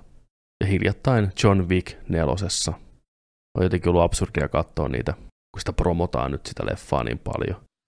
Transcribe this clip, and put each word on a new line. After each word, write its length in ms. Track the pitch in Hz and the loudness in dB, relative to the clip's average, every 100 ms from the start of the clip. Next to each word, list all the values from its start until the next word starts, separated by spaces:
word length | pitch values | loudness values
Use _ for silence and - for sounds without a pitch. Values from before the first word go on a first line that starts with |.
| - - _ _ _ - | -10 -20 _ _ _ -4
ja 20 | 98 | 0
hiljattain 640 | 95 90 - - 120 98 - | 2 0 0 2 2 2 2
John 240 | 107 98 87 | 4 4 4
Wick 300 | 90 - - - | 0 0 -8 -4
nelosessa. 640 | 85 73 92 98 - - - - - _ _ _ _ _ - | 0 0 0 -2 -4 -4 -6 -12 -20 _ _ _ _ _ 0
On 40 | |
jotenkin 240 | 90 90 87 | 2 2 4
ollut 140 | 87 | 4
absurdia 460 | 85 - - - 71 | 4 2 -2 -2 -2
katsoa 400 | 71 - - 73 | -2 -2 -4 -2
niitä, 240 | 64 73 - - - _ | -2 -4 -6 -12 -20 _
kun 60 | 90 | -10
sitä 120 | - | -4
promotaan 580 | - 87 85 90 60 67 | 0 2 2 0 0 -2
nyt 160 | 69 - | -4 -8
sitä 200 | - - | -6 -6
leffaa 380 | 98 - 67 | -6 -2 -2
niin 140 | 58 - | -2 -4
paljon. 420 | - - - 95 - _ | -6 -4 -4 -6 -12 _